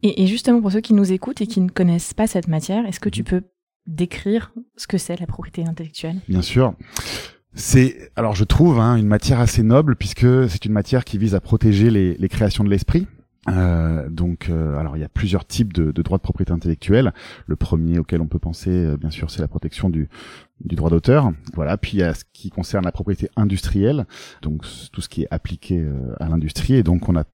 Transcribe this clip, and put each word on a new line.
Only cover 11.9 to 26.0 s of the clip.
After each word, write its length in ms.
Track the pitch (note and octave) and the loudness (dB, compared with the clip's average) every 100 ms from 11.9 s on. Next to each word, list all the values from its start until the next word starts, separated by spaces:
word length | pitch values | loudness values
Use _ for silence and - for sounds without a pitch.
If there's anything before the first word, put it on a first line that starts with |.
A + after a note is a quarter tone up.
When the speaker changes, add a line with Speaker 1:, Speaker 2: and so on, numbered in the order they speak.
Speaker 2:
les, 240 | G#2+ F#2 | 4 2
les 140 | E2 F#2+ | 0 -2
créations 340 | - G#2 - | 0 0 2
de 60 | G2+ | 2
l'esprit. 380 | G2 - E3+ F#3+ - _ _ - | 2 2 0 -2 -12 _ _ -2
Euh, 600 | F#2 F#2 E2+ D#2+ D#2+ C#2 | 0 2 2 0 -2 -4
donc, 400 | D#2+ F2 E2+ - | -4 -4 -2 -4
euh, 300 | E2 D#2 C#2+ | -2 -2 -4
alors 200 | D#2 D2 | -4 -6
il 20 | |
y 40 | |
a 40 | D2+ | -6
plusieurs 380 | - G#2 F#2+ - | -4 -2 -2 -4
types 260 | - A2 | -2 -2
de, 200 | F2 D#2 | 0 0
de 100 | D2+ | 0
droits 160 | E2+ F#2+ | -2 -2
de 40 | |
propriété 300 | - - F#2 | -2 -4 -2
intellectuelle. 600 | E2+ E2+ D#2+ - G#2+ C3 - - - - | -2 -2 -4 2 2 2 -2 -18 -18 -8
Le 100 | - | -4
premier 420 | - D#2+ E2 E2+ | 0 0 2 0
auquel 220 | D2+ E2+ | 0 -2
on 80 | D#2+ | -2
peut 100 | E2 | -4
penser, 320 | E2+ E2 F#2 | -6 -6 -2
euh, 260 | F2+ E2 D2 | 0 0 -2
bien 120 | D#2 | -4
sûr, 200 | - D#2+ | -6 -8
c'est 100 | - | -6
la 80 | D#2 | -6
protection 400 | - E2 - F#2+ | -6 -8 -4 -2
du, 200 | D#2+ C#2+ - - - _ _ | -2 -4 -8 -20 -20 _ _
du 140 | - E2 | -4 0
droit 140 | E2 | 2
d'auteur. 420 | E2 G2+ C#3+ C3 D2+ - | 2 4 4 4 -2 -10
Voilà. 220 | E2 D2+ G2+ | -6 -4 -4
Puis 140 | - | -2
il 60 | G2+ | 0
y 40 | |
a 100 | F2 | 0
ce 100 | D#2+ - | -2 -10
qui 180 | _ - | _ -12
concerne 340 | - F2 G#2 | -8 -4 -2
la 80 | F2+ | -4
propriété 360 | - G2+ F#2+ - | -4 -6 -4 -4
industrielle, 720 | - G#2 F#2+ - G2 G#2 C#3+ G#2 - - - | 0 0 0 -2 0 0 0 -4 -12 -20 -12
donc 240 | D#2 D#2 - | -8 -8 -10
c-, 220 | - - | -18 -14
tout 80 | - | -12
ce 80 | - | -10
qui 140 | - | -6
est 60 | D#2 | -4
appliqué, 500 | E2 - - - F2+ | -6 -8 -12 -4 -2
euh, 340 | D#2 C2+ | -2 -4